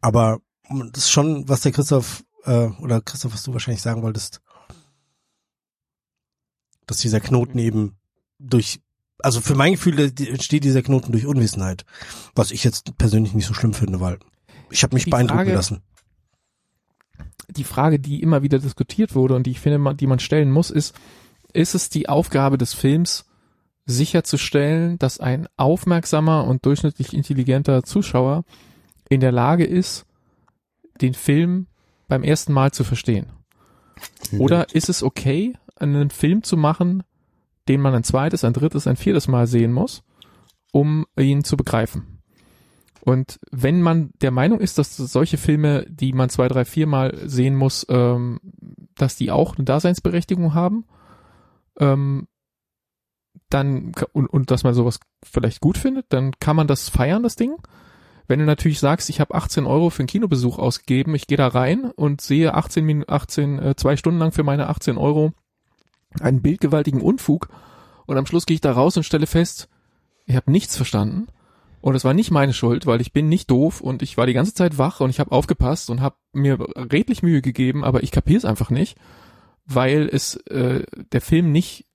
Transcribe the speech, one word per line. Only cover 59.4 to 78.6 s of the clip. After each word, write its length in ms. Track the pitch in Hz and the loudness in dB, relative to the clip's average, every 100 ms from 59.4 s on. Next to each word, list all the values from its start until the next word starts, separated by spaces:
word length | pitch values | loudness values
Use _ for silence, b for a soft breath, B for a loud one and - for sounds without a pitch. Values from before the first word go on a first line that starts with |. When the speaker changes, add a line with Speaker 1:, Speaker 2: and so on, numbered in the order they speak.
| - - | -4 -2
Speaker 2:
Euro 240 | 127 139 170 | 0 2 0
für 120 | - | -2
einen 80 | 127 | -4
Kinobesuch 500 | 196 220 139 123 - | -2 0 0 0 0
ausgegeben, 560 | 123 - - 127 139 | -2 -2 -2 0 0
ich 120 | 151 - | -4 -2
geh 80 | 139 | 0
da 100 | 131 | 2
rein 420 | 127 127 202 262 | 2 0 0 -4
und 280 | - 147 143 | -2 -2 -2
sehe 320 | - 143 165 | 0 2 2
achtzehn 320 | - - - | 0 -2 -2
Minu-, 240 | 156 151 - | 0 0 -2
achtzehn, 500 | 143 - - 143 139 | -4 -4 -4 -2 -2
äh, 160 | 135 139 | -2 0
zwei 200 | 135 143 | 0 0
Stunden 220 | 170 170 | 0 0
lang 120 | 160 | 0
für 100 | 160 | 0
meine 260 | 147 143 147 | 0 0 -2
achtzehn 300 | 147 - 120 | -4 -2 0
Euro 340 | 143 151 156 - _ _ _ _ _ _ _ - | 0 2 0 -2 _ _ _ _ _ _ _ -2
einen 220 | 147 135 | 0 2
bildgewaltigen 580 | 143 180 151 151 147 135 | 2 2 2 2 2 0
Unfug 480 | - 233 - 151 - B B B B B - | 2 0 0 0 -2 B B B B B -4
und 120 | 139 | -2
am 80 | 139 | 0
Schluss 180 | 170 | -2
gehe 120 | - 160 | 0 0
ich 40 | |
da 120 | 147 | 2
raus 240 | 123 156 180 | 4 2 2
und 60 | |
stelle 220 | 156 160 156 | 0 0 2
fest, 420 | 165 170 - - _ _ _ _ _ - | 0 0 -4 -20 _ _ _ _ _ -2
ich 100 | 127 | 0
hab 120 | - | 2
nichts 280 | 165 - - | 2 0 -6
verstanden 520 | 131 107 104 185 233 b b b b b | -2 0 -2 -4 -8 b b b b b
und 140 | 139 | -2
es 100 | 131 | 0
war 80 | 131 | 2
nicht 180 | 151 226 | 2 2
meine 220 | 160 139 | 2 2
Schuld, 340 | 123 120 120 147 | 2 0 0 0
weil 140 | 117 | 0
ich 120 | 120 | 0
bin 140 | 139 156 | 0 2
nicht 200 | 175 - | 0 2
doof 300 | 127 151 - | 2 2 -2
und 220 | - 127 | -8 -6
ich 160 | - - | -6 0
war 80 | 123 | 0
die 80 | |
ganze 180 | 123 190 | 2 0
Zeit 240 | - 180 147 | 2 0 2
wach 240 | 143 - | -2 0
und 80 | 131 | -2
ich 100 | 131 | 0
hab 120 | 143 | 0
aufgepasst 560 | 131 - - 127 160 - | 0 0 0 0 -2 -4
und 140 | 123 | -2
hab 160 | 139 - _ | -2 -4 _
mir 240 | 139 139 131 - - | 0 0 0 -4 -8
redlich 460 | - 147 226 240 | 0 0 0 0
Mühe 180 | 170 156 | 2 2
gegeben, 420 | 135 120 127 139 | 0 -2 -2 0
aber 180 | 139 120 | 0 0
ich 80 | - | 2
kapier's 340 | - - 208 | 0 2 2
einfach 240 | - 107 | 2 -2